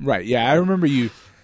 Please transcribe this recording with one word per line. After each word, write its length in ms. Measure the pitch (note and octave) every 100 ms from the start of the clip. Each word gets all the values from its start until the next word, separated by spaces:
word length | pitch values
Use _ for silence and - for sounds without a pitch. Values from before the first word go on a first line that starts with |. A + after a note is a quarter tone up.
Right. 240 | C3+ G2+
Yeah, 260 | G2+ A#2+ A#2+
I 40 |
remember 320 | D#3 F#3 F#3+ D#3+
you. 220 | C3+ A#2 - - -